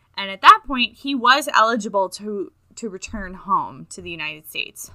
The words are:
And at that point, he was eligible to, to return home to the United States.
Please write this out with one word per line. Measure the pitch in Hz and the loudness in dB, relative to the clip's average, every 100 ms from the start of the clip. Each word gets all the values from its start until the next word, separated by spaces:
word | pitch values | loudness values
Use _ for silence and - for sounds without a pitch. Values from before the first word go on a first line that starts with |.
| _ - | _ -12
And | 196 | -12
at | 196 | 4
that | - 427 - | 8 8 6
point, | 262 233 | -4 -4
he | - 277 | -6 -6
was | 277 233 269 285 | 0 4 2 2
eligible | - 220 233 208 196 185 | 2 4 2 -2 -2 -2
to, | - 208 202 180 _ _ - | -6 -10 -8 -10 _ _ -14
to | 233 | -12
return | 185 - 220 190 | -12 -14 -12 -12
home | 185 190 185 107 131 165 | -10 0 0 0 -10 -18
to | - | -16
the | 180 | -14
United | 170 151 156 - | -10 -10 -12 -14
States. | - - - - | -10 -10 -12 -20